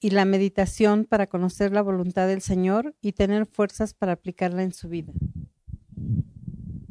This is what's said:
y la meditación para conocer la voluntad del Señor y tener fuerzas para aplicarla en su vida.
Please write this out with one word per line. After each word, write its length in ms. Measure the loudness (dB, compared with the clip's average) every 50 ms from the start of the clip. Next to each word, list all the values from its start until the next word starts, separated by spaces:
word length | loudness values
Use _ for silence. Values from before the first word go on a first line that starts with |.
y 80 | 0 2
la 160 | 4 4 4
meditación 800 | 4 4 4 2 2 2 0 -2 0 2 2 4 4 4 4 2
para 220 | 2 2 0 0
conocer 440 | 0 0 0 0 0 0 0 0 0
la 100 | 2 0
voluntad 460 | 0 0 0 0 0 0 0 0 2
del 140 | 2 0 0
Señor 540 | -2 0 0 2 2 2 2 0 0 -4 -6 _
y 120 | -4 -2 0
tener 320 | 2 2 2 2 2 0
fuerzas 480 | 0 _ -2 -2 0 0 -4 -4 -4 -4
para 180 | -4 -2 -2 -2
aplicarla 500 | -2 -6 -8 -6 -4 -2 -2 0 -2 -2
en 100 | -2 -4
su 160 | -8 -10 -8
vida. 240 | -8 -8 -6 -6 -6 -4 -4 -4 -6 -8 -14 -14 _ _ _ -16 -16 -16 _ -14 -12 -8 -4 -2 -2 -2 -2 -4 -8 -16 -14 -14 -14 -12 -12 -12 -14 -14 -14 -16